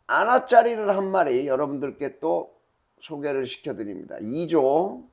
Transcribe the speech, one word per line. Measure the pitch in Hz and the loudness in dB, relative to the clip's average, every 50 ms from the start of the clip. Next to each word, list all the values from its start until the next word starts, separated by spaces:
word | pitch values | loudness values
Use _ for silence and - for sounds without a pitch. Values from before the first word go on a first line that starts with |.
| _ | _
아나짜리를 | - 127 151 196 226 247 254 - - 247 233 233 233 233 220 214 202 196 | 0 0 2 4 4 4 2 4 6 6 6 6 6 4 -2 -2 -2 0
한 | 196 196 190 | 0 0 0
마리 | 190 190 165 143 123 127 143 | 2 2 2 2 0 0 0
여러분들께 | 143 131 131 147 139 143 135 139 139 - - 143 131 - - | 0 0 -2 -2 -2 -4 -6 -6 -8 -8 -6 -8 -10 -8 -6
또 | - 160 170 170 151 - _ _ _ _ _ _ _ _ _ _ | -4 -2 -2 -2 -4 -8 _ _ _ _ _ _ _ _ _ _
소개를 | - - 156 143 143 147 139 135 131 | -18 -16 -12 -8 -6 -4 -4 -4 -4
시켜드립니다. | 127 - - - 147 123 95 110 101 98 85 - - - - | -6 -8 -10 -10 -10 -8 -8 -8 -10 -10 -12 -12 -14 -14 -12
이 | 107 107 131 160 175 | -10 -8 -6 -6 -4
조 | 156 165 156 131 131 139 160 185 202 247 254 - - | 0 2 2 4 4 4 2 2 0 -4 -10 -16 -20